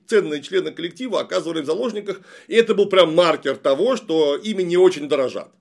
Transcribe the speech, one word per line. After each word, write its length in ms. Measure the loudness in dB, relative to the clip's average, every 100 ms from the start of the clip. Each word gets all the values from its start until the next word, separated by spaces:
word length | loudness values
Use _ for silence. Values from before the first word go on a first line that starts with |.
| -2
ценные 340 | 0 0 -6
члены 300 | -4 -4 -4
коллектива 480 | -8 -12 -10 -6 -6
оказывали 420 | -4 -6 -4 -6
в 40 | -4
заложниках, 560 | -4 -4 -6 -10 -12 -16 -20 0
и 80 | 0
это 180 | 2
был 140 | 0 2
прям 260 | 4 4
маркер 420 | 4 4 2 -4 -2
того, 380 | 0 0 0 -2
что 380 | -2 0 0 0
ими 260 | -4 -4
не 140 | 0 4
очень 300 | 4 4 -2
дорожат. 440 | -2 -2 -6 -12 _